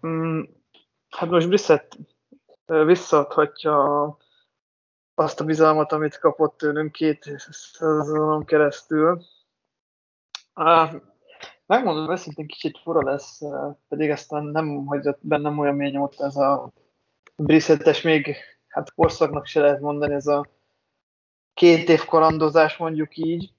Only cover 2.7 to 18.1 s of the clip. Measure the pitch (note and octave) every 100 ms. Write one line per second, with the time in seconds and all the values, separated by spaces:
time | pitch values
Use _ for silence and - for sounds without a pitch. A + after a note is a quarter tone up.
2.7 | D#3+ D#3 F3 - D#3 C#3+ - D3 - D#3+
3.7 | D3 C#3+ D3 D3 D3+ _ _ _ _ _
4.7 | _ _ _ _ - D#3 - D#3 D#3 D#3+
5.7 | D3+ D3+ D#3 D3+ - E3 - D3+ _ D3+
6.7 | D3 D#3 - D#3+ D3 - C#3 - D3 -
7.7 | - D#3+ D#3 D3 D#3 D#3 D#3 D3 D#3 D3
8.7 | C#3+ _ D#3 D#3 F3 F3 _ _ _ _
9.7 | _ _ _ _ _ _ - _ - D#3+
10.7 | E3+ D#3+ D#3+ _ _ _ - - _ _
11.7 | A3+ A#3+ D3+ D#3 F3 F3 D3 D3+ - D#3+
12.7 | - - E3 C3+ C#3 - - D3 C#3 C#3+
13.7 | C#3+ _ D3 D3+ C#3+ - D3+ D3 D3+ D#3
14.7 | C#3+ C#3 C#3+ C#3+ C#3+ D3+ D3+ D3 D3 C#3+
15.7 | C#3+ C#3+ C#3 C#3+ _ C#3+ C#3 C#3 C3 B2
16.7 | _ _ _ _ _ _ _ D3 D#3 -
17.7 | D#3 E3 D3 E3+